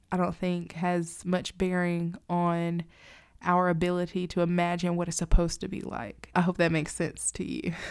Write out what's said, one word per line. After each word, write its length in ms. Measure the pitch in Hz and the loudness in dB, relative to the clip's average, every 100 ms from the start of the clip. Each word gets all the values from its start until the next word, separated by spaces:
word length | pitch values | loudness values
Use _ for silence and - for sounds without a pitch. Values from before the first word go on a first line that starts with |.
| _ | _
I 60 | 180 | -2
don't 200 | 180 170 | 0 -2
think 360 | 180 175 170 | -2 -2 -6
has 540 | 165 180 175 165 - 175 | -4 0 0 -2 -6 -2
much 320 | 180 - - | -2 -2 -2
bearing 580 | 185 180 175 170 170 175 - | 0 2 0 0 -4 -6 -4
on 560 | 175 175 170 170 170 165 - - - - - | 0 2 0 0 -2 -6 -12 -20 -20 -20 -6
our 260 | 175 180 180 | 2 4 4
ability 600 | 170 175 180 175 180 180 | 4 2 2 0 -2 -2
to 140 | - | 0
imagine 540 | 170 175 175 175 175 175 | 2 4 2 0 0 0
what 140 | 175 | -2
it's 80 | 165 | -2
supposed 420 | 165 - 170 - | 6 6 6 -2
to 80 | - | -8
be 140 | - | -8
like. 480 | - - 117 - - | -8 -8 -10 -12 -2
I 80 | - | 0
hope 140 | 175 175 | 2 2
that 120 | 170 | 2
makes 240 | 160 151 - | 2 -2 -4
sense 340 | 156 - - | -6 -6 -6
to 100 | - | -6
you. 300 | 185 - - 165 | -6 -6 -6 -6
<laughs> 60 | - | -10